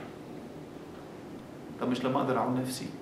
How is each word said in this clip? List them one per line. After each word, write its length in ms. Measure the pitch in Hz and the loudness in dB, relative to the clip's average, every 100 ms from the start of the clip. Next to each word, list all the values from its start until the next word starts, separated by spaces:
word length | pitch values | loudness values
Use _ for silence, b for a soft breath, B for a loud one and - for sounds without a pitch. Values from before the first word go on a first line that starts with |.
| - - - - - - - - - - - - - - - - - - | -10 -10 -10 -10 -8 -10 -10 -10 -10 -10 -10 -10 -10 -10 -10 -10 -8 0
طب 80 | 120 | 2
مش 140 | 123 | 4
لما 160 | 131 139 | 4 6
اقدر 180 | 131 120 | 6 6
اعول 240 | 113 127 | 6 4
نفسي، 240 | 127 - - - | 2 0 -4 -6